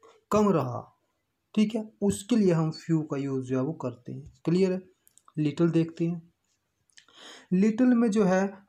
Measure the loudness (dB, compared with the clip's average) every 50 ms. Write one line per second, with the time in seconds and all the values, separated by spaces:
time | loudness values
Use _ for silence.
0 | _ _ _ _ _ -2 0 2 4 4 2 2 0 -2 -6 -8 -12 -14 _ _
1 | _ _ _ _ _ _ _ _ _ _ -2 0 0 0 0 -4 -8 -8 -8 -4
2 | -2 -2 -2 -2 -2 0 0 2 4 4 2 2 0 -2 -4 -6 -4 -2 -2 -2
3 | -2 -2 -6 -6 -6 -4 -4 -4 -4 -2 -2 -2 -2 -2 -6 -6 -8 -8 -8 -10
4 | -14 -14 -14 -14 -14 -18 -18 _ -4 0 0 2 2 0 -2 -4 -8 -12 _ _
5 | _ _ _ _ _ _ -6 -2 -2 -2 0 0 0 2 2 2 0 0 -2 -4
6 | -4 -4 -4 -6 -10 _ _ _ _ _ _ _ _ _ _ _ _ _ _ _
7 | -20 _ _ -20 -20 -20 -20 -18 -8 -2 0 2 2 2 2 2 4 4 4 4
8 | 2 2 2 2 2 2 2 2 0 -2 -4 -10 -12